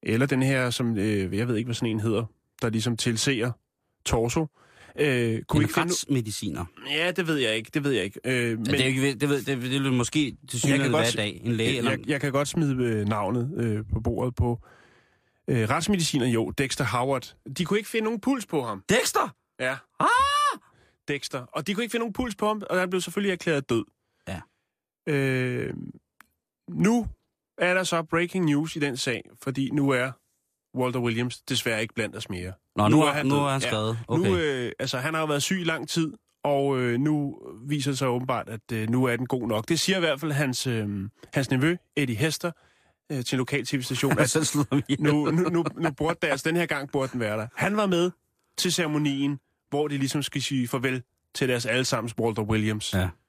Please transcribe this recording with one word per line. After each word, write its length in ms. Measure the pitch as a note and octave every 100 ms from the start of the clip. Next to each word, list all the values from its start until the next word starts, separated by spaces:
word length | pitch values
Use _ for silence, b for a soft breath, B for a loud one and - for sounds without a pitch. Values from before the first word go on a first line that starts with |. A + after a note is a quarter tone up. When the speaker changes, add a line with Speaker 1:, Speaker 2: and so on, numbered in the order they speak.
Speaker 1:
eller 220 | - A2+ C3+
den 180 | C3+
her, 260 | C3 C3+ B2+
som, 280 | A#2+ B2 A2
øh, 400 | G#2 G#2 F#2+ G2
jeg 100 | A#2+
ved 80 | A2
ikke, 120 | A#2+
hvad 80 | A2+
sådan 140 | A#2+
en 80 | A2
hedder, 260 | A2 A2+ A2+ _ _ -
der 80 | A#2
ligesom 280 | A2 A2 A2+
tilser 540 | - A#2 - C3 A#2 A#2+ _ _ _ _ -
torso, 400 | B2 A#2 E3 D#3 B B B B -
øh, 420 | - B2 A#2+ A2+
kunne 140 | - D3+
Speaker 2:
En 40 |
Speaker 1:
ikke 120 | A2+
finde 140 | - E3
Speaker 2:
retsmediciner. 800 | F3 - C3+ G#2+ G2+ G#2+ - F2 - -
Speaker 1:
Ja, 220 | D3 F3
det 160 | F3+ E3
ved 80 | D3+
jeg 180 | A#2+ A2
ikke, 160 | A2+
det 100 | D3+
ved 80 | C#3+
jeg 120 | B2
ikke. 160 | F#2+ - B2
Øh, 240 | B2+ A#2+
Speaker 2:
Ja, 60 | A2+
Speaker 1:
men 100 | A2+
Speaker 2:
det 80 | C#3+
er 40 | C3 C3
jo 80 |
ikke, 120 | C3+ A#2+
det 100 | D3
ved, 80 | C#3
det, 180 | A#2+ C3+
det 220 | B2 C3+
vil 100 | C#3
måske 440 | B2+ A#2 D#3 C#3+ - -
til 100 | B2
synligheden 220 | C#3+ C#3
Speaker 1:
Jeg 40 | C3
kan 60 |
godt 100 | A#2
Speaker 2:
være 60 | A2+
i 40 |
Speaker 1:
s-, 40 | A2+
Speaker 2:
dag. 260 | G#2+ - A#2
En 60 |
læge 260 | A2+ A2+ -
eller 140 | A#2+
Speaker 1:
jeg, 160 | C3 A#2
jeg 140 | C#3+
kan 100 | C#3+
godt 160 | C3+ D3
smide, 360 | - D3 C3
øh, 240 | B2 A2 G#2
navnet, 460 | G#2+ G2 B2 A#2+ -
øh, 260 | A#2 G#2+ G#2+
på 60 | A2+
bordet 360 | A#2 A#2 B2+ B2
på... 240 | B2 A#2 b b b b b b b b -
Øh, 220 | B2+ A2
retsmediciner, 560 | C#3+ E3 G3+ D#3+ D3 B2
jo, 220 | A2+ A2
Dexter 360 | - C3+ - B2+
Howard. 500 | A#2+ B2+ C3+ - - - C3
De 80 | E3+
kunne 140 | G3+
ikke 100 | G#3+
finde 140 | A3+ A3
nogen 140 | A#3
puls 240 | B3 C4+ G3
på 160 | D#3+ A#2+
ham. 180 | G2+ -
Speaker 2:
Dexter? 460 | - - G#4+ B3 - _ _
Speaker 1:
Ja. 160 | C3 C3+ - _
Speaker 2:
Ah! 80 | E4 A#4+ C#5 C#5+ C#5+ A4+ b b b b -
Speaker 1:
Dexter. 320 | C#3+ - C3+
Og 280 | B2 D3 D3
de 60 |
kunne 100 | G3
ikke 80 | A#3
finde 100 | A#3
nogen 100 | A#3
puls 220 | G3 B3+ G3+
på 120 | G#3+
ham, 140 | G#3+ G3+
og 100 | F#3
han 100 | F#3
blev 120 | F#3
selvfølgelig 300 | F3 E3+ G3+
erklæret 380 | F3+ - D3 C3+
død. 140 | A#2 - _ _ _ -
Speaker 2:
Ja. 140 | F#2 - _ _ _ _ _ -
Speaker 1:
Øh, 600 | D3 C3+ C3 B2+ B2 - - - - _ _ - _ _ _ -
nu 380 | F3 F3 A#3+ A3 - _ _ _ -
er 160 | F3
der 100 | F#3
så 200 | F3+ E3+
breaking 420 | D#3+ E3 F3 F#3+ E3
news 300 | C#3+ D#3+ E3
i 40 |
den 180 | C#3+ B2+
sag, 320 | - A2+ - -
fordi 260 | - C3 C3+
nu 160 | D3 C#3
er 220 | B2+ C3 C3 _ _ _ _ _ B2+
Walter 220 | B2+ B2+
Williams 420 | A#2+ A#2 B2 -
desværre 400 | - - - A2
ikke 120 | A2+
blandt 220 | - G#2+ G#2+
os 140 | -
mere. 240 | F#2 F2+ F#2 _ -
Speaker 2:
Nå, 120 | G#2
Speaker 1:
Nu 80 | D3+
Speaker 2:
nu 40 |
Speaker 1:
er 40 | D3
Speaker 2:
er, 40 |
Speaker 1:
han 120 | C#3+ C3+
Speaker 2:
nu 100 | C#3+
Speaker 1:
død. 60 |
Speaker 2:
er 80 | C#3+
han 120 | C3+
Speaker 1:
Ja. 60 | B2
Speaker 2:
skrevet. 300 | A2 G#2+ A2+ A2+
Speaker 1:
Nu, 60 | A#2+
Speaker 2:
Okay. 220 | F#3+ F3+ D#3+ C3 B2
Speaker 1:
øh, 60 | -
altså, 180 | C3 C3
han 160 | C3+
har 80 | D#3+
jo 60 | D#3
været 160 | C#3+
syg 160 | C#3+ F#3+
i 40 |
lang 260 | E3 D#3+ D#3
tid, 240 | - D#3+ - _ _
og, 360 | D3 C#3 C#3 C3
øh, 200 | B2 A#2+
nu 400 | D3 D3+ C#3+ - B1 F2+ B2+
viser 240 | D3 C3+
det 60 | C3
sig 100 | C3+
åbenbart, 420 | B2 B2+ B2 -
at, 220 | A2 _
øh, 160 | A#2 G#2+
nu 140 | B2 B2+
er 100 | A#2+
den 100 | B2+
god 200 | B2+ A#2
nok. 220 | A2 A2
Det 100 | E3
siger 180 | - F#3+
i 20 |
hvert 200 | E3+ C#3
fald 120 | D#3+
hans, 360 | C#3+ C#3+ B2 C3+
øh, 200 | A#2 G#2 G2+ G2 _ B
hans 160 | - C3+
nevø, 260 | C3 D3 F3 _ -
Eddie 200 | C#3 A2
Hester, 360 | D#3+ D3 F3 D#3+ b b b b _
øh, 120 | C#3+
til 120 | B2 C3
en 20 |
lokal 280 | B2+ C#3+ B2
T 80 |
V-station, 440 | C#3 B2 B2+ C#3 A2
Speaker 2:
<laughs> 20 |
Speaker 1:
at 100 | C#3
Speaker 2:
Så 140 | D#3+
slutter 380 | D3+ D3 C#3+ C#3 -
vi. 80 | C#3
Speaker 1:
nu, 260 | D3 D3 D3
nu, 180 | D#3+ F3+
nu, 160 | E3+ E3 -
nu 140 | E3
burde 260 | C#3+ D3+ E3+
det, 60 | E3
altså, 220 | C#3+ D#3+
den 60 | E3
her 100 | E3+
gang 260 | D3 C3+
burde 200 | C#3+ C3
den 80 | B2+
være 180 | A2 G#2+
der. 100 | A2 -
Han 220 | F#3 G#3
var 80 | G#3
med 260 | F3 F3+ - _ _ _ -
til 160 | F#3
ceremonien, 680 | E3 E3 D3+ D3 C#3 C#3+ C#3+ _ _ _
hvor 180 | C#3+ D3+
de 100 | C#3+
ligesom 260 | E3+ D#3
skal 180 | C3+ C#3+
sige 260 | B2+ C3+ A#2+
farvel 360 | C3+ C3 C3 - _ _ -
til 140 | C3
deres 160 | B2 A#2
allesammens 500 | A#2+ C3 B2 A#2 -
Walter 240 | A2+ A2
Williams. 500 | G#2 A2 G#2+ G#2+ -
Speaker 2:
Ja. 160 | G2 F#2 -